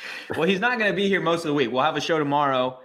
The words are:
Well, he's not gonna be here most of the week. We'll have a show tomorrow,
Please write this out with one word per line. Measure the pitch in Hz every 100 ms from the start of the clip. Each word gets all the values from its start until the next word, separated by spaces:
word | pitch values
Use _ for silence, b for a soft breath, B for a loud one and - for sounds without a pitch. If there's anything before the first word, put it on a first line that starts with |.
| B B B 139
Well, | 170
he's | 185
not | 240 240
gonna | 208
be | 175 196
here | 185
most | 160 170
of | 165
the |
week. | 147 120
We'll | 127
have | 151 151
a |
show | 143 160
tomorrow, | 143 143 143 131 127 127